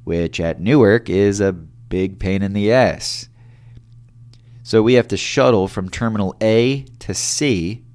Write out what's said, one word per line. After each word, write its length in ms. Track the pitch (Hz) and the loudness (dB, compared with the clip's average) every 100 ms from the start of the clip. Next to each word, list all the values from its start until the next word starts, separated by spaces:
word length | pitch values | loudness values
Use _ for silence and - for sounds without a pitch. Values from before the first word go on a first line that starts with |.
which 380 | - 85 82 - | -4 -4 -4 -4
at 180 | 82 80 | -6 -4
Newark 500 | 92 147 107 113 - | 0 4 4 4 0
is 300 | 92 101 101 | 2 2 2
a 140 | 98 | -2
big 640 | 90 80 - - 92 95 95 | -2 -12 -20 -8 -4 -4 -4
pain 220 | 95 95 | -4 -2
in 100 | 98 | -2
the 220 | 101 104 | -2 2
ass. 560 | 123 110 73 - - - _ - - - - - - - - - - - - | 4 2 0 -8 -10 -14 _ -20 -20 -20 -20 -20 -20 -20 -20 -20 -20 -20 -20
So 200 | - 113 | 0 2
we 120 | 110 123 | 4 4
have 120 | 113 | 2
to 100 | - | -4
shuttle 520 | - - 127 110 95 | -4 2 4 4 0
from 200 | - 92 | -4 -8
Terminal 460 | - 117 107 95 - | -6 -4 -2 -4 -2
A 400 | 110 113 120 139 131 - | 2 2 2 -2 -8 -18
to 140 | - | -10
C 720 | 92 - - 151 101 82 117 - | -6 -4 -2 0 0 -2 -8 -16